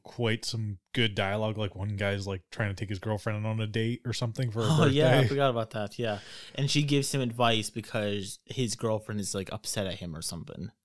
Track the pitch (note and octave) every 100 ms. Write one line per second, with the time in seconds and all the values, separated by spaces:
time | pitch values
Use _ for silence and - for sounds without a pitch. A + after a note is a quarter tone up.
0 | - - A#2 A2+ - A2+ G#2+ F#2+ _ -
1 | A2+ G2+ G2 G#2 G#2+ G#2+ G#2 - G2+ G2+
2 | G2+ G2+ G2 F#2+ - - G#2 F#2+ G#2 G2
3 | A2 G#2+ A2+ G#2+ A2 A2 G#2+ A2+ A2+ A#2+
4 | B2 - A#2+ A2 B2 A2 A2+ D#3 D#3 C3+
5 | D#3 D3 B2 C#3 C#3 A#2 A2 A2 G2+ -
6 | A#2 G2+ - - - - C#3 D3+ D3 C#3+
7 | C3 C#3 B2 A2+ A#2 A2+ G#2+ A#2 - A2+
8 | G#2 G#2 G2 - _ C3 A#2+ - A2+ G#2+
9 | G#2+ G#2+ F#2+ G2 F#2+ - - - F#2+ -
10 | F2 D#2+ - E2+ - - A2+ -